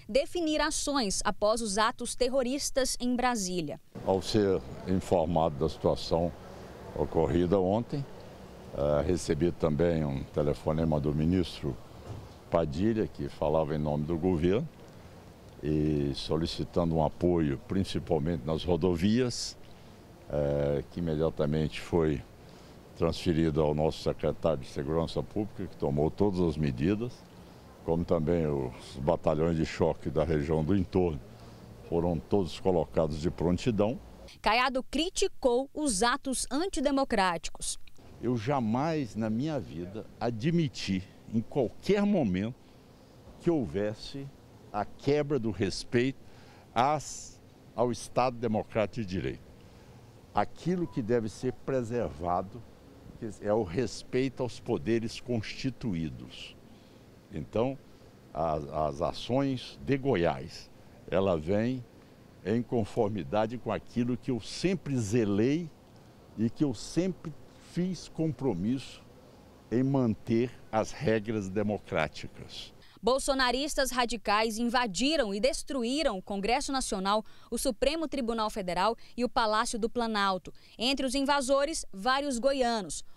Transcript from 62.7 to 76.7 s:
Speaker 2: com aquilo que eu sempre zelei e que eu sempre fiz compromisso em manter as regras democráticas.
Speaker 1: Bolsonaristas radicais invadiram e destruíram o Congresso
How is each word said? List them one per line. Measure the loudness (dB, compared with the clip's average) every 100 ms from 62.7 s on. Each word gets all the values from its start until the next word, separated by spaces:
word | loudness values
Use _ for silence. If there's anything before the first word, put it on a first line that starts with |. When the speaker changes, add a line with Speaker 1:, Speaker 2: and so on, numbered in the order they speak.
| -2 0 0 0 0 -2 0 0 -2
Speaker 2:
com | -4
aquilo | -4 -4 -2 0 -2
que | -2
eu | -4
sempre | -4 -2 -2 -2 -2 -2
zelei | 2 2 4 4 4 2 -4 -14 -20 -20 -20 -20 -12 -2
e | -2
que | 2
eu | 0
sempre | -2 -4 0 0 -2 -10 -14 -18 -20 -8
fiz | -4 -2 -4 -8
compromisso | -4 -2 0 0 0 0 -2 -6 -16 -20 -20 -20 -20 -20 -18 -2
em | 2
manter | 4 4 2 0 2 2 2 -4 -4
as | -2 0
regras | 0 2 2 0 -2 -2
democráticas. | -2 0 -2 -2 0 0 -2 -14 -14 -14 -14 -16 -18 -20 -4
Speaker 1:
Bolsonaristas | 0 2 2 2 2 2 0 0 0
radicais | 0 0 0 2 2 2 0
invadiram | 0 2 0 0 2 2 0
e | 2
destruíram | 0 0 -4 -2 0 0 0 -2
o |
Congresso | -4 -4 0 0 0